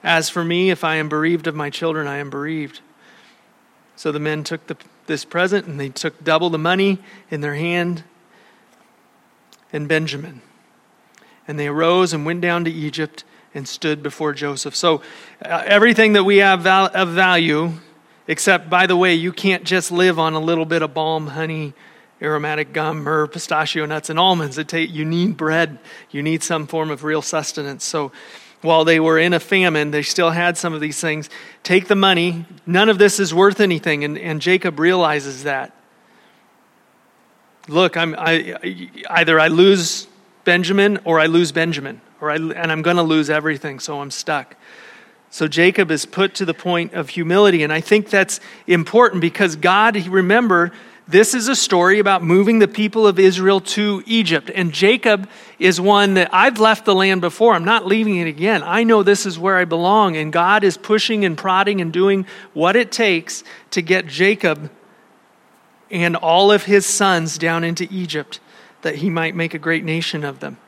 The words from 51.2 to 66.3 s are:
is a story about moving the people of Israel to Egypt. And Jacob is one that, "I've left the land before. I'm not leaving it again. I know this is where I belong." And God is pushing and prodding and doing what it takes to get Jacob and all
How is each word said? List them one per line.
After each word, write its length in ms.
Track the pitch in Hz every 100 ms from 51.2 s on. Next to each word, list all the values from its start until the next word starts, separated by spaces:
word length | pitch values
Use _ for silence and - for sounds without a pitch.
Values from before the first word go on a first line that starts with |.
| 220
is 140 | 254 226
a 80 | 269
story 440 | - 180 180 208
about 220 | 196 185
moving 380 | 165 185 202 226
the 80 | 202
people 400 | 214 214 220 214
of 100 | 185
Israel 440 | 190 180 185 196
to 420 | 190 - 208 196 214
Egypt. 460 | 226 180 160 156
And 200 | 190 170
Jacob 560 | 147 196 254 226 202 190 - - -
is 220 | 180 170
one 360 | 190 202 202 190
that, 140 | 175
"I've 260 | 185 247 220
left 240 | 214 214
the 100 | -
land 280 | 190 190 190
before. 320 | 175 - 233
I'm 100 | 180
not 240 | 170 226 185
leaving 300 | 220 214 185
it 100 | 165
again. 340 | 147 190 196
I 220 | 160 196
know 200 | 233 220
this 220 | 196 202 196
is 140 | 165
where 160 | 185 185
I 80 |
belong." 540 | 175 165 175 214 196 156
And 160 | 156
God 320 | 165 180 208 202
is 100 | -
pushing 480 | - 214 - 220
and 140 | 190 156
prodding 420 | 190 185 202 196
and 140 | 165
doing 320 | 170 196 196 185 - -
what 220 | 151 170 220
it 160 | 226
takes 540 | - 220 165 - - - - _
to 100 | -
get 260 | 165 185 165
Jacob 640 | 139 190 208 175 151 151 _ _ _ _ _ _ _ _ _ _ _ _
and 240 | 190 170 170
all 360 | 165